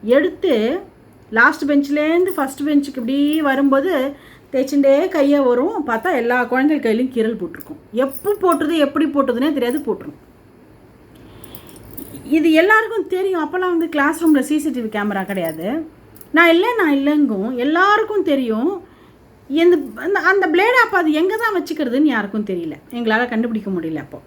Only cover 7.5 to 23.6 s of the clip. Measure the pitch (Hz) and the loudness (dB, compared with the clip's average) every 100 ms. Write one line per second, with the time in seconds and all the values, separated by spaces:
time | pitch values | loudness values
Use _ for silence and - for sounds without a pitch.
7.5 | - - 311 - 220 269 269 392 415 381 | -12 -18 -20 -10 -4 -4 -2 -4 0 2
8.5 | 311 302 330 285 - 302 277 269 233 285 | 0 0 0 0 0 -2 0 0 0 0
9.5 | 285 240 269 247 202 - - - - - | 0 -2 -2 -4 -6 -8 -18 -20 -20 -20
10.5 | - - - - - - - - - - | -20 -20 -20 -20 -20 -20 -20 -20 -20 -20
11.5 | - - - - - - - - 302 320 | -20 -20 -20 -20 -18 -16 -16 -2 0 4
12.5 | 311 359 440 440 453 - 370 381 370 302 | 4 4 4 2 -4 -4 -2 -2 -2 -4
13.5 | 359 370 339 330 311 277 311 330 294 254 | -2 -2 -2 -2 0 -2 0 2 2 2
14.5 | 302 294 247 220 214 208 196 185 196 165 | -2 -2 -4 -6 -4 -4 -4 -4 -4 -6
15.5 | 160 180 294 311 - - - - 311 339 | -6 -6 -6 -8 -16 -20 -20 -6 2 4
16.5 | 330 415 466 339 277 277 302 277 208 208 | 4 2 0 0 2 0 2 0 0 -4
17.5 | 254 254 330 381 415 440 427 381 277 247 | -2 -2 2 4 2 2 -2 0 0 0
18.5 | 220 269 392 - - - - - - - | 0 -2 -4 -10 -20 -20 -20 -20 -20 -6
19.5 | 277 339 349 262 214 339 392 320 392 370 | 2 4 4 0 -8 -2 0 2 2 2
20.5 | 339 415 508 453 403 320 302 359 440 466 | 2 4 4 2 2 0 2 0 0 -2
21.5 | 392 - 320 269 247 302 233 202 214 202 | -2 -4 -6 -4 0 2 0 -2 -6 -4
22.5 | 180 165 147 - 240 226 214 247 226 233 | -6 -6 -12 -14 -8 -2 0 0 -2 -2
23.5 | 220 | -4